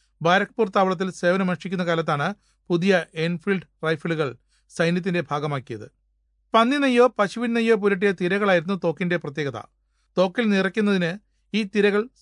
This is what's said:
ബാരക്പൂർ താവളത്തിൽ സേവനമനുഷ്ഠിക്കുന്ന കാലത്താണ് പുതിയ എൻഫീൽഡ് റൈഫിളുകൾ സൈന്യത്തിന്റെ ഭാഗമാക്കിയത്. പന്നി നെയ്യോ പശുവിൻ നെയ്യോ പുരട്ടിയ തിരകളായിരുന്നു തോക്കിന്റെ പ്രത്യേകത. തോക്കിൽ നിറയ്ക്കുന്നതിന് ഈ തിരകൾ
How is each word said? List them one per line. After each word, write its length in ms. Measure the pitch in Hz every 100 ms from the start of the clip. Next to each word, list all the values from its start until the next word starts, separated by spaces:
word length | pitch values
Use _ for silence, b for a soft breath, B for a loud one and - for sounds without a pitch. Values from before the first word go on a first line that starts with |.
| _ _
ബാരക്പൂർ 480 | 160 185 202 - 214
താവളത്തിൽ 420 | 202 190 180 185
സേവനമനുഷ്ഠിക്കുന്ന 720 | - 175 185 190 175 185 185 175
കാലത്താണ് 420 | 165 165 147 151 208 _ _ -
പുതിയ 340 | 175 185 185 165 160
എൻഫീൽഡ് 680 | 165 175 202 190 - _ 160
റൈഫിളുകൾ 440 | 160 175 160 147 120 _ _ _
സൈന്യത്തിന്റെ 500 | - 170 175 175 175
ഭാഗമാക്കിയത്. 680 | 147 147 151 143 - 113 104 _ _ _ _ _ _
പന്നി 240 | 226 233 285
നെയ്യോ 300 | 277 240 247
പശുവിൻ 460 | - 202 - 240
നെയ്യോ 220 | 233 226 226
പുരട്ടിയ 360 | 202 196 202
തിരകളായിരുന്നു 680 | 190 180 196 202 180 165 196
തോക്കിന്റെ 340 | 170 156 180 175
പ്രത്യേകത. 400 | 151 143 143 113 - _ _ _ _ -
തോക്കിൽ 320 | 185 180 226
നിറയ്ക്കുന്നതിന് 600 | 196 190 185 208 196 170 196 - _ _
ഈ 100 | 208
തിരകൾ 460 | 208 208 202 202 240 _